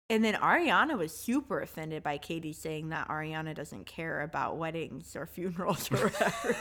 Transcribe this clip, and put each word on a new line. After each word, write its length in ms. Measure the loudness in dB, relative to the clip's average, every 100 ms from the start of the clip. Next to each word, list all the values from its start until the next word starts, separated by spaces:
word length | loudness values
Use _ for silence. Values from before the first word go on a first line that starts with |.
| _
and 120 | 4
then 120 | 4
Ariana 640 | 4 4 6 6 6 4 2
was 180 | -2 -4
super 460 | 0 0 2 -2
offended 400 | -2 -6 -6 -4
by 160 | -2 -2
Katie 340 | -2 -4 -4
saying 380 | -8 -6 -4 -4
that 180 | -4 -4
Ariana 460 | -4 -2 -4 -4
doesn't 320 | -6 -8 -10 -12
care 340 | -6 -4 -2
about 380 | -2 0 0 0
weddings 580 | -2 -4 -6 -8 -10 -8
or 80 |
funerals 640 | -8 -4 -4 -2 0 0 2
or 60 | 2
whatever 580 | 2 4 2 2 -2 -2